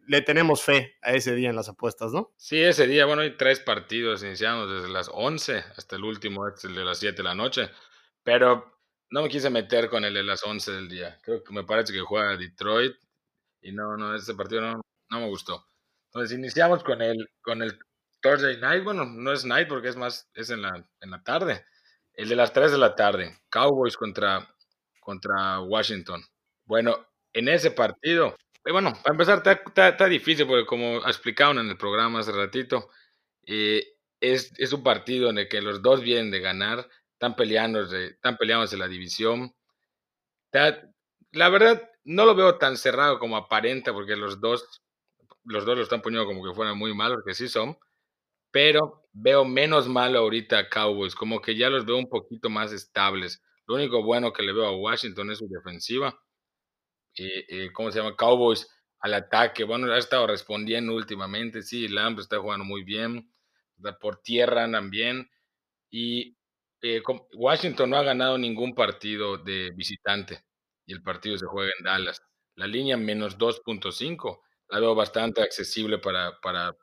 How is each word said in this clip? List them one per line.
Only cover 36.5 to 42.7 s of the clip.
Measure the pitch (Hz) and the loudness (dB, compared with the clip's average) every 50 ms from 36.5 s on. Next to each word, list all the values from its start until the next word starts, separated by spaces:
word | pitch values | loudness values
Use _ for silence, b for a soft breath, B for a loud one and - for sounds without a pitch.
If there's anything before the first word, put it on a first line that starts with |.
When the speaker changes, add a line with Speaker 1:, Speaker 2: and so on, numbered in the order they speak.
| 92 95 101 107 117 123 127 - b b b _ | -2 -2 -2 -4 -4 -6 -8 -12 b b b _
Speaker 2:
están | _ - 120 120 113 | _ -4 -4 -2 0
peleando | - 117 107 110 110 113 113 110 107 95 | 0 0 2 2 2 2 2 0 -2 -2
de, | 90 92 92 92 | -4 -4 -6 -6
están | - - _ - 123 117 | -8 -8 _ -4 -2 0
peleándose | - 113 110 113 113 110 98 104 | 0 2 2 2 2 0 -2 -4
la | 95 92 | -6 -6
división. | 92 92 90 90 85 - - 110 113 117 120 127 127 _ _ _ _ _ _ _ _ _ _ _ _ _ _ _ _ _ _ _ | -6 -8 -10 -10 -10 -6 -2 0 0 0 -2 -4 -10 _ _ _ _ _ _ _ _ _ _ _ _ _ _ _ _ _ _ _
Está, | _ - 139 147 151 147 - - - _ _ _ _ _ _ _ _ - | _ 2 4 4 4 2 -2 -8 -20 _ _ _ _ _ _ _ _ 2
la | 156 170 180 | 4 6 6
verdad, | 190 202 220 226 226 226 - - _ _ - | 8 8 8 8 6 4 0 -12 _ _ -10
no | 143 170 196 226 | -2 4 6 8
lo | 226 202 | 8 8
veo | 190 190 180 175 | 8 8 6 6
tan | - 143 135 | 4 2 0